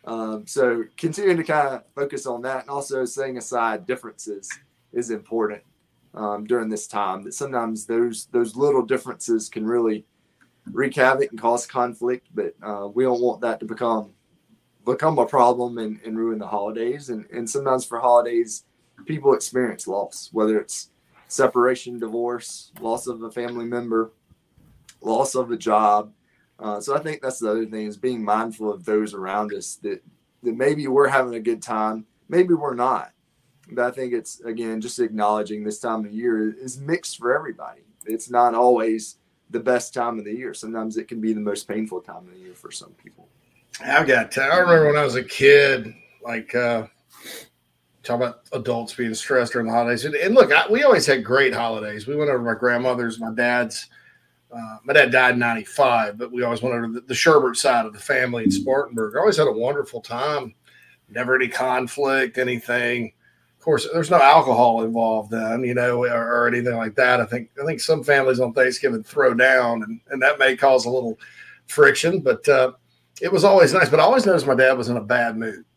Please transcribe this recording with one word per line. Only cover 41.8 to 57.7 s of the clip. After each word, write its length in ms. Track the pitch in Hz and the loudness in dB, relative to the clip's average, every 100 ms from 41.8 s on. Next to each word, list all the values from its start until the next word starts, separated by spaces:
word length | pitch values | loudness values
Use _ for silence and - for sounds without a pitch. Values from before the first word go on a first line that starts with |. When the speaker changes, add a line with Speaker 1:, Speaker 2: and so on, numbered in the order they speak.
| 110 90 | -6 -8
Speaker 1:
time 260 | - 85 90 | -12 -20 -20
of 60 | |
the 60 | 92 | -20
year 160 | 92 | -20
for 160 | 87 - | -20 -18
some 220 | - - | -18 -18
people. 360 | _ - _ _ _ _ _ _ - | _ -20 _ _ _ _ _ _ -14
Speaker 2:
I've 220 | - 143 135 | 2 2 4
got 240 | 123 110 | 2 2
to, 100 | - | -2
I 140 | 135 175 | 2 2
remember 300 | 175 165 151 | 6 6 6
when 100 | 147 | 4
I 80 | |
was 120 | 143 123 | 0 -2
a 80 | |
kid, 720 | 120 - 135 143 139 127 110 - _ _ | -6 4 8 8 6 2 -4 -16 _ _
like, 300 | 120 113 113 | -8 -8 -4
uh, 320 | 123 120 117 107 _ _ - - - - _ _ _ _ _ | -2 0 -2 -4 _ _ -20 -18 -18 -20 _ _ _ _ _
talk 140 | - 120 | -6 -2
about 320 | 123 - _ | -4 -6 _
adults 420 | 131 117 117 113 | -8 -4 -4 -4
being 200 | - 117 | -6 -6
stressed 380 | 110 - 131 120 | -4 0 0 2
during 140 | 123 113 | -2 0
the 80 | |
holidays. 320 | 117 120 120 143 | 0 0 -2 -2
And, 80 | |
and 200 | 147 180 | -2 4
look, 180 | 254 262 | 6 8
I, 140 | 151 - | 6 4
we 140 | 226 | 4
always 200 | 285 196 | 6 6
had 180 | - 123 | 4 2
great 300 | 107 131 135 | 2 2 4
holidays. 540 | 113 117 110 107 104 104 | 2 -4 -4 -8 -10 -6
We 100 | 147 | -2
went 140 | 147 | 0
over 80 | 127 | 0
to 60 | |
my 140 | 117 110 | -2 0
grandmother's, 600 | 123 120 127 123 117 113 | 0 2 0 -2 -4 -6
my 140 | 113 | -8
dad's. 560 | 110 120 123 120 - - _ _ _ _ _ _ | -2 0 0 -2 -8 -16 _ _ _ _ _ _
Uh, 260 | 120 113 - | -16 -16 -14
my 80 | 131 | 2
dad 180 | 151 127 | 6 6
died 240 | 131 127 | 6 4
in 60 | 120 | 4
ninety-five, 760 | 120 113 104 - 131 120 107 104 | 0 -2 -6 2 4 4 0 -6
but 140 | 123 | -8
we 140 | 123 | -4
always 180 | 120 120 | -2 -2
went 100 | 127 | -2
over 120 | 120 117 | -4 -4
to 60 | |
the, 80 | 117 | -8
the 140 | 123 | -6
Sherbert 420 | 123 165 151 127 113 | 2 6 6 4 0
side 280 | 139 | 2